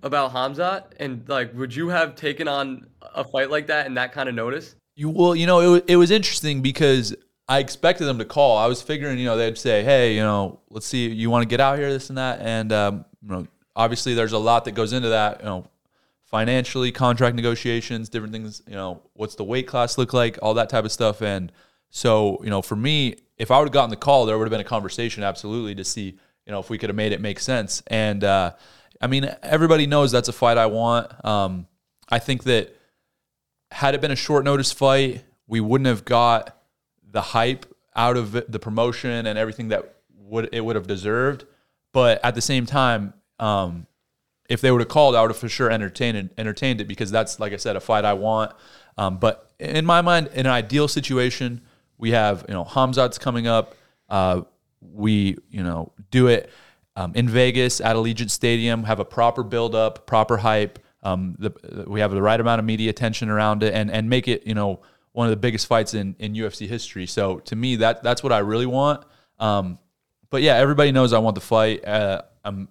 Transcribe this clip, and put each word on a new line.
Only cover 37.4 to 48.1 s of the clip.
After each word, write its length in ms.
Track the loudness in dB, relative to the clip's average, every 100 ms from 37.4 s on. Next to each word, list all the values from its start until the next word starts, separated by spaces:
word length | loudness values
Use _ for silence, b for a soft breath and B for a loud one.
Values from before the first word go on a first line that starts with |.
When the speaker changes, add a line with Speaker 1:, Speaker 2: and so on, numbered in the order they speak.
| 0 -2 -10 -20 _
Speaker 2:
out 220 | 0 0 0
of 200 | -2 -6
it, 140 | -6
the 80 | -10
promotion 680 | -6 -2 -2 -2 -6 -4 -4
and 120 | -2
everything 300 | -4 -6 -4
that 280 | -4 -4 _ _ _
would, 320 | -8 -6 -4
it 120 | -4
would 120 | -4 -4
have 100 | -4
deserved. 580 | -6 -2 0 -2 -4 -12 _ _ _ _
But 320 | 2 4 4
at 100 | 0
the 60 | -2
same 240 | -2 -2
time, 480 | 0 0 2 0 -4 -12 _ -6
um, 480 | -2 0 -2 -6 -14 _ _ _ _ _ -6
if 120 | 0
they 100 | 4
would 100 | 4
have 80 | 2
called, 280 | 4 6 6
I 60 |
would 80 | 4
have 60 | 0
for 120 | -6
sure 220 | -2 0
entertained, 600 | 0 -4 -4 -4 -4 -8 -8
entertained 420 | -8 -4 -4 -4
it 60 | -6
because 240 | -8 -2
that's, 300 | -2 -2 -4
like 120 | -8
I 40 | -6
said, 180 | -4
a 60 | -4
fight 240 | 0 2
I 80 | 2